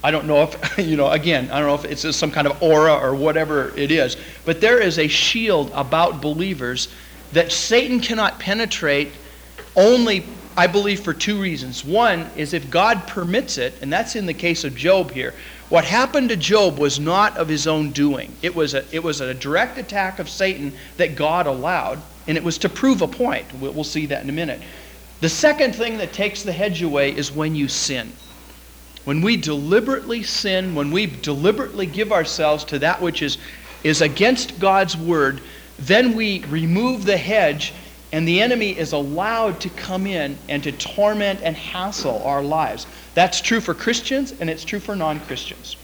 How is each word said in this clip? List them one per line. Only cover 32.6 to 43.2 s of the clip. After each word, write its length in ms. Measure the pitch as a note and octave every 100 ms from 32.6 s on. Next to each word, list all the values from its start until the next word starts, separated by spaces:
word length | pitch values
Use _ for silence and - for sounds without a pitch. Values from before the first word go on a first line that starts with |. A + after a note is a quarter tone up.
| -
to 140 | D3
that 220 | D3+ F3+
which 200 | F3 C#3+
is, 160 | D3 - - - - -
is 180 | D#3 D3+
against 580 | D#3 C#3 G#3+ B3+ - E3+
God's 360 | F#3+ G3 F#3 E3
word, 460 | E3 E3 C#3 C#3 - - - -
then 360 | C3 G#3 B3+ A3
we 280 | G#3+ F#3+ C#3+
remove 600 | D#3 D#3+ F3+ B3 B3+ G3
the 120 | F#3+
hedge, 560 | C#3+ G#3+ E3 D3 - - - - -
and 160 | D#3 E3
the 140 | F3+
enemy 360 | A#3 A#3+ G#3 F3+
is 160 | D#3
allowed 680 | D3+ C#3 D#3 G#3 A3+ A3 F3
to 80 | F3+
come 380 | - - F#3 G3
in 300 | F3+ C#3+ C#3 -
and 160 | C#3+
to 80 | C#3+
torment 680 | C#3 - - G#3 G#3+ G3+ F#3+
and 120 | E3 D#3+
hassle 680 | - F#3 F#3+ G3+ C#3+ A2+
our 200 | C3 C#3
lives. 420 | C#3+ D#3 C#3 A2 - - -
That's 280 | -